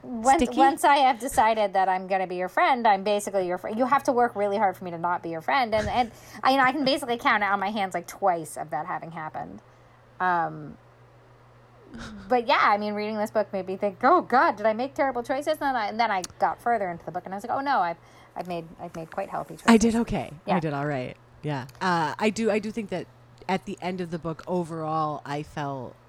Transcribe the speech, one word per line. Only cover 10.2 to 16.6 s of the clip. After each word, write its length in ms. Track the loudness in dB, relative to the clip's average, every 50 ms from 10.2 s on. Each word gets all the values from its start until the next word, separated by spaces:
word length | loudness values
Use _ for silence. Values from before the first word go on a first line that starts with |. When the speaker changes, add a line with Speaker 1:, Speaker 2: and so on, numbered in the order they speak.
Speaker 1:
Um, 580 | 0 2 2 2 0 -2 -4 -8 -12 -14 -16 -18 -20 -20 -20 -20 -20 -20 -20 -20 -20 -20 -20 -20 -20 -20 -20 -20 -20 -20 -20 -20 -20 -18 -16 -16 -14 -14 -14 -16 -4 0
but 180 | 0 0 2
yeah, 140 | 2 2 2
I 160 | 4 2 2 2
mean, 160 | 0 -4 -4
reading 240 | -4 -6 -4 -4 -4
this 140 | -4 -2
book 200 | 0 -2 -2 -2
made 140 | -4 -8 -6
me 100 | -6 -6
think, 220 | -4 -4 -4 -4 2 4
"Oh 180 | 4 4 4
God, 340 | 4 2 2 4 4 4 0
did 80 | 0 0
I 100 | -2 0
make 200 | 0 -4 -6 -2
terrible 300 | -2 -2 0 0 -4 -4
choices?" 300 | -4 -4 -4 -2 -2 -2
And 80 | -2
then 140 | -2 -2 -2
I, 100 | -2 -2 -4
and 100 | 0 0
then 120 | 0 0
I 100 | 0 -2 -4 -6 -2 0
got 240 | 0 0 0 -2